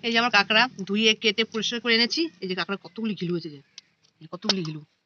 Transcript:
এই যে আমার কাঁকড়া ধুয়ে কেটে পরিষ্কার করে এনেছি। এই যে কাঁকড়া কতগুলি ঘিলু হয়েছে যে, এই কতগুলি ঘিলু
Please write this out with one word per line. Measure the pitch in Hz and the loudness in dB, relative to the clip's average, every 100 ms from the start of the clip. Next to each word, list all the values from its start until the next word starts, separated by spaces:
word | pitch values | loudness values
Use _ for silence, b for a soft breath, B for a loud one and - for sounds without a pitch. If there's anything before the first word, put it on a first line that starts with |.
| 233 | 2
এই | |
যে | 233 | 2
আমার | 240 208 | 4 2
কাঁকড়া | 196 214 254 - 190 | 4 4 2 0 -4
ধুয়ে | 202 220 220 | 2 4 4
কেটে | 226 208 226 | 0 0 -2
পরিষ্কার | 226 202 233 | -2 -4 -4
করে | 240 226 | 0 2
এনেছি। | 233 302 320 _ | 2 0 -4 _
এই | 190 | -6
যে | 185 | -2
কাঁকড়া | 170 196 | -2 -2
কতগুলি | 165 - 220 185 | -8 -6 -4 -2
ঘিলু | 170 | -2
হয়েছে | 175 160 | -2 -4
যে, | 143 _ - _ _ _ _ | -14 _ -20 _ _ _ _
এই | 160 | -16
কতগুলি | 180 214 196 156 | -10 -4 -2 -2
ঘিলু | 156 147 _ | -8 -14 _